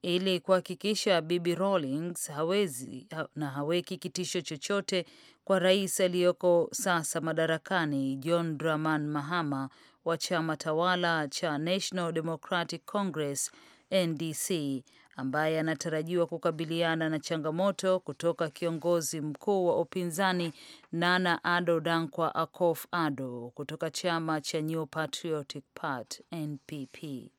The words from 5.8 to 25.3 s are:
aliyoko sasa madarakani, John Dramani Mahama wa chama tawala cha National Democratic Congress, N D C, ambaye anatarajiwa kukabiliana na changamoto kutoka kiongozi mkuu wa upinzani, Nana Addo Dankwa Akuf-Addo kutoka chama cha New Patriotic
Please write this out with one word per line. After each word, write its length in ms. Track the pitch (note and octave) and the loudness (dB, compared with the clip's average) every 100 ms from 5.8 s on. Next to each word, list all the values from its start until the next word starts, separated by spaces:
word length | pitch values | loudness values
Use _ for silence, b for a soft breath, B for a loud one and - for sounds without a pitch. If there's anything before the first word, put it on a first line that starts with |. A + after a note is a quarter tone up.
| F#3+ - | 4 2
aliyoko 680 | F#3 F3+ F3 F3 F3+ E3+ D#3+ | 2 6 4 4 6 6 4
sasa 480 | - G3 E3+ D3+ E3 | 0 2 2 2 -2
madarakani, 960 | D#3+ D#3+ D#3+ D#3+ - F#3+ D#3 C#3 C3+ C3+ | 0 2 2 0 0 0 2 0 0 -2
John 420 | C#3+ E3+ E3+ D3 | 0 2 2 0
Dramani 500 | D#3+ D#3 D#3+ D#3 D3+ | 0 0 2 0 0
Mahama 600 | D3+ C#3+ F3 D#3 C#3 C3+ B B B | -4 -2 -2 0 -2 -4 B B B
wa 140 | - E3 | -2 -2
chama 380 | - F3 D#3+ D3+ | 0 0 0 -2
tawala 720 | D#3+ D#3 F3+ F3+ F3 E3 D3 | 0 2 2 2 2 2 -2
cha 300 | - E3+ D3 | -2 -2 0
National 540 | D#3+ F#3+ - F3+ E3+ | 0 0 -2 -2 -2
Democratic 720 | E3 D#3+ D#3+ - F3+ E3+ E3+ | -2 -4 -6 -4 -2 -2 -6
Congress, 680 | - G#3 G3 D#3 C#3+ C#3 - B B B B | -4 -2 -2 -2 -4 -4 -6 B B B B
N 240 | F#3+ E3+ D#3 | 0 2 0
D 160 | E3 | -4
C, 500 | D3 - F3+ C#3+ C3+ b b b - | -4 -2 0 0 -4 b b b -8
ambaye 440 | C3 C#3+ D#3 D#3+ | -2 0 2 2
anatarajiwa 680 | D#3+ D#3 E3+ D#3 D#3+ F3 E3 | 0 -2 -2 -4 0 0 0
kukabiliana 840 | E3 E3+ D#3+ D#3+ E3 E3+ D#3+ D#3+ | 0 -2 -2 -4 0 2 2 0
na 100 | D#3 | -2
changamoto 840 | - E3 D#3 D#3+ G3 F#3+ F#3+ F#3 | -2 -2 -2 0 0 2 2 0
kutoka 480 | - C#3 E3+ E3+ D#3+ | -2 -2 -2 0 -4
kiongozi 680 | - E3+ E3 E3+ E3+ D#3+ D#3+ | -2 -4 0 2 2 0 -4
mkuu 460 | D3+ C#3 - G3 F3 | -4 -4 0 2 4
wa 140 | - | 2
upinzani, 720 | E3 F#3+ F3 D#3+ F#3+ F3+ E3+ B B B B | 0 -2 -4 0 0 2 -2 B B B B
Nana 520 | E3 F3 F3+ F#3 E3+ | 0 2 4 4 2
Addo 360 | - F3 F3 E3 | 2 2 2 2
Dankwa 540 | D#3 E3 E3 - D#3+ | 2 0 0 -2 -2
Akuf-Addo 1160 | - D#3+ - F3 D#3+ - F3 D#3 C#3+ C3 A#2+ A#2+ | 0 -4 2 2 2 -2 -2 0 -2 -6 -8 -10
kutoka 360 | - C#3+ D#3 D#3+ | -10 -10 -6 -6
chama 500 | - F3+ E3 D#3+ D#3 | -2 -2 0 0 -2
cha 200 | - D#3+ | -2 -2
New 260 | D#3 D#3+ D3+ | -2 -4 -4
Patriotic 760 | D#3 D#3 - E3+ | -4 -4 -4 -4